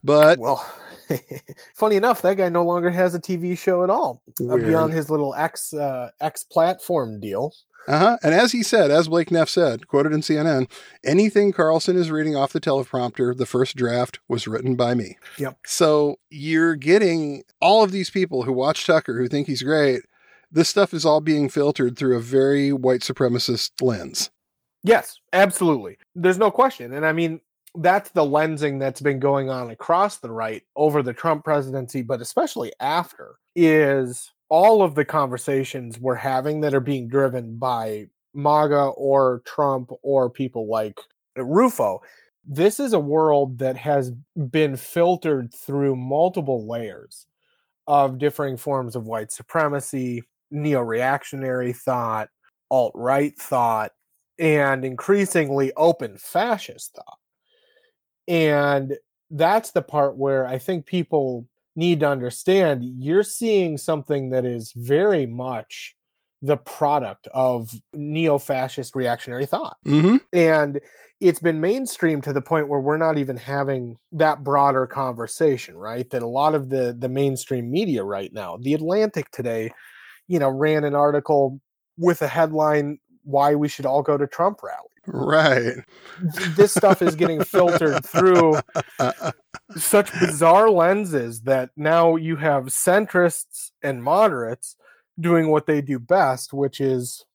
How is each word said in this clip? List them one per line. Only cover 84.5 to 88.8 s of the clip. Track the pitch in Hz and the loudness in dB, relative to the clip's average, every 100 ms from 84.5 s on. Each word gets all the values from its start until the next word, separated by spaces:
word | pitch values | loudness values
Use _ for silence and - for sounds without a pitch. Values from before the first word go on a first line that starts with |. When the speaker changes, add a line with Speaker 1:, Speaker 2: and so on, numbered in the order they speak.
| 214 | -2
Speaker 2:
rallies." | - - - _ - | -14 -14 -16 _ -10
Speaker 1:
Right. | - - 156 156 123 117 120 - - - - 180 - | -6 2 4 4 2 0 -6 -14 -20 -20 -8 -8 -6
Speaker 2:
Th-, | 175 160 | -6 4
this | 202 | 4
stuff | - 196 190 | 6 4 4
is | 170 156 | 2 0
getting | 175 160 | -2 0
filtered | - 196 180 170 160 131 | 0 2 4 4 2 0
through | - 165 185 180 165 151 - 165 | -2 2 6 6 6 2 -2 -8